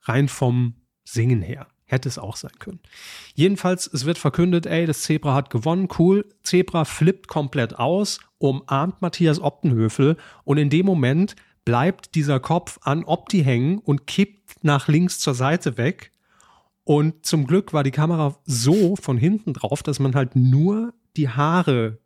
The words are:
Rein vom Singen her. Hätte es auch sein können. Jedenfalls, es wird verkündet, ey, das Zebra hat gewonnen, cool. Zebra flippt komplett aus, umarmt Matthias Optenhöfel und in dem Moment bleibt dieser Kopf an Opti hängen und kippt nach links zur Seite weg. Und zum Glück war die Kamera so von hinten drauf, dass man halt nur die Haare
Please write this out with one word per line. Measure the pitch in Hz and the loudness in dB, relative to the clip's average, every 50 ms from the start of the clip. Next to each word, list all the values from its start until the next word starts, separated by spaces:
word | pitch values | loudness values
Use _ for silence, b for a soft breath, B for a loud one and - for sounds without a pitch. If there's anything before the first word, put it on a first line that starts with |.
| _ | _
Rein | - 110 131 143 139 | 0 0 0 0 0
vom | - - - 123 123 123 123 120 117 _ _ _ _ _ _ | -2 -2 0 0 2 2 0 -2 -4 _ _ _ _ _ _
Singen | - - 113 113 123 127 113 90 | -10 -4 -2 0 2 2 0 0
her. | 80 123 135 131 _ _ _ _ | -6 -10 -12 -14 _ _ _ _
Hätte | _ - 127 - 135 | _ -4 -2 -2 -4
es | 120 - | -8 -8
auch | 123 98 - | -10 -12 -12
sein | - - - _ _ | -12 -14 -18 _ _
können. | - - 190 175 _ B B B B B B B B B B | -18 -16 -16 -18 _ B B B B B B B B B B
Jedenfalls, | - 147 190 196 180 - 180 185 180 - - - | 0 2 2 2 0 0 -2 -2 -2 -6 -8 -6
es | 143 120 | -6 -2
wird | 147 170 | -2 -4
verkündet, | - - 151 - - 170 185 180 170 165 | 0 -2 -2 0 2 0 2 2 0 -2
ey, | - 165 160 170 | -2 -2 -2 0
das | 165 151 - - | -2 -2 -4 -2
Zebra | - 156 156 - 147 135 | -2 -2 -2 0 0 0
hat | 139 135 - | 0 0 -2
gewonnen, | - 120 110 151 165 185 190 180 - - | -4 -4 -2 0 -2 0 -2 -4 0 2
cool. | 165 175 190 202 202 _ _ _ _ | 4 4 4 2 0 _ _ _ _
Zebra | - - 180 180 - - 170 156 | 0 0 0 0 0 0 -2 -2
flippt | - - - 151 165 190 190 - - | -2 -2 0 2 2 2 0 -6 -8
komplett | - 160 147 135 - 143 120 113 - - | -6 -4 -4 -4 -2 -2 -2 -2 -2 -4
aus, | 120 135 170 190 208 196 - - b b b _ | -2 0 0 0 0 -2 -4 -10 b b b _
umarmt | - 139 131 135 - - 139 135 147 180 185 - - | 0 0 0 -2 -4 -4 -2 -2 -2 -2 -4 -4 -6
Matthias | 175 - - 170 160 147 156 | -6 -2 2 2 2 2 2
Optenhöfel | - 143 - _ - 165 127 113 110 113 - - 131 139 160 B B B B B B | 0 -4 -6 _ 0 0 2 2 2 0 2 2 2 2 2 B B B B B B
und | - 143 | -2 0
in | 147 151 143 | 2 2 2
dem | 131 160 190 | 2 2 2
Moment | 196 190 160 131 120 135 160 185 208 - b b b b b _ | 2 2 2 2 2 2 2 0 -2 -4 b b b b b _
bleibt | - 117 120 131 175 190 - - - - | 0 0 2 2 0 0 -2 -10 -6 -2
dieser | 160 151 143 147 131 | -2 0 0 0 -2
Kopf | 127 - 160 175 - - - - _ | 0 0 -2 -2 -2 -6 -18 -10 _
an | - 139 160 170 | -4 -2 -2 -2
Opti | - 156 175 - - - 190 151 | -2 -4 -4 -4 -2 0 2 2
hängen | 131 131 117 127 143 180 208 | 4 2 2 2 0 -2 -2
und | - - 143 139 _ | -2 -2 -2 -2 _
kippt | - - - 202 202 - _ _ _ - _ - | -6 0 0 0 0 -2 _ _ _ -20 _ 0
nach | 156 147 139 - - | 2 2 2 2 2
links | 151 156 180 180 - - | 2 2 2 2 -2 -2
zur | - - 139 | -4 -4 -2
Seite | 123 131 135 156 175 - 156 120 | 0 0 0 0 0 -2 -4 -4
weg. | - 117 139 190 _ - - b b b b b b b b b b b b b _ _ | -2 -2 -2 -2 _ -14 -20 b b b b b b b b b b b b b _ _
Und | - 151 147 147 156 160 _ _ | 0 2 2 2 0 -2 _ _
zum | - - 160 143 | -2 0 0 0
Glück | 123 156 190 202 - - | 2 0 0 0 0 -2
war | 151 139 | -2 -2
die | 135 | 0
Kamera | 131 147 151 160 170 160 156 143 143 _ _ | 0 0 0 0 0 0 0 -2 -2 _ _
so | - 131 117 113 135 160 214 208 170 202 | -6 -4 0 2 4 4 4 4 2 2
von | 190 - - 135 120 | -2 -4 -2 -2 0
hinten | 110 165 208 214 - - 135 | 2 2 0 0 -2 -6 -8
drauf, | - - 110 - 151 - | -6 -4 -4 -4 -4 -4
dass | - 143 - | -6 -2 0
man | 135 135 123 | 0 0 2
halt | 143 135 123 - | 0 -2 0 2
nur | 131 123 127 127 139 156 185 208 214 226 240 226 _ _ _ _ | 2 4 4 4 4 4 2 0 0 -4 -6 -8 _ _ _ _
die | - 147 135 | -4 -4 -2
Haare | 113 131 143 151 165 185 175 - 139 120 113 110 107 110 _ | 0 0 0 2 2 2 2 2 0 0 0 -2 -6 -10 _